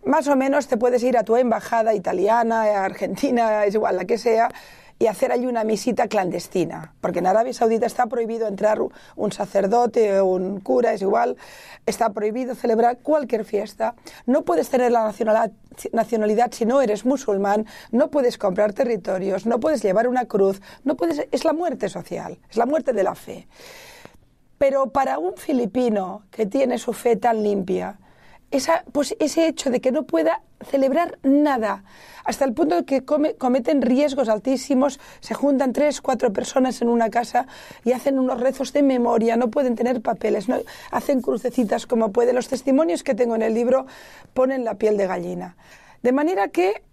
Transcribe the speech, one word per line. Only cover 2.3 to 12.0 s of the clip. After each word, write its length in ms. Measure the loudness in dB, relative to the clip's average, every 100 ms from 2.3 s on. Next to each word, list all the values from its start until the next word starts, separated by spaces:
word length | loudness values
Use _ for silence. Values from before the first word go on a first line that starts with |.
| 2 2 2 2 0
argentina, 800 | -2 -4 -6 -2 0 2 2 2
es 120 | 2 0
igual, 200 | 0 -2
la 80 |
que 140 | -2 -2
sea, 320 | 2 2 2 -2 -20 -20 -20 -2
y 80 | -2
hacer 240 | 0 0
allí 160 | 0 -2
una 160 | -2
misita 440 | -2 -2 -2 -2 0
clandestina, 840 | 0 -2 -4 -4 -4 -2 -6 -16 -8
porque 180 | -4 -2
en 80 | 2
Arabia 240 | 2 0
Saudita 340 | 0 2 2 0
está 200 | -2 -2
prohibido 420 | -2 -4 -4 -4
entrar 320 | -2 0 0 -4 -8 -20 -6
un 160 | -6
sacerdote, 920 | -4 -2 0 2 2 2 2 2 4
un 380 | 2 2 -2 -6
cura, 320 | 0 2 2
es 80 | 0
igual, 340 | 0 0 0 -4 -12 -20 -20 -8 -6
está 260 | -2